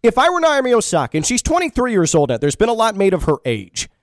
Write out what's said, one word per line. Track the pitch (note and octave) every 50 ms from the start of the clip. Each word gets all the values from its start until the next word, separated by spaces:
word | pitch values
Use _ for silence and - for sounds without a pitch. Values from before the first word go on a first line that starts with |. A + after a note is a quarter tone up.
| -
If | A#3 - -
I | C4+ E4+
were | F4+ F4
Naomi | D#4+ D#4+ D4 C#4 C4 B3+ A#3+
Osaka, | A3+ G3 - - E3 C3+ A#2+ -
and | D#3 D3+
she's | - B3 A#3+
twenty-three | - - D#4 F4 F4+ D#4 - - B3 B3+ A#3
years | G3 E3+ D3+ -
old | D#3+ D3 B2+
now, | B2+ A2
there's | - D3 C#3+ -
been | G#3 A3+
a | A#3+
lot | A3 A3+ A3+ G#3 F#3+
made | G3 G3 F#3
of | E3+ -
her | - D3+ C3 _
age. | C3+ A#2 G#2 F#2+ - _ - - - _ _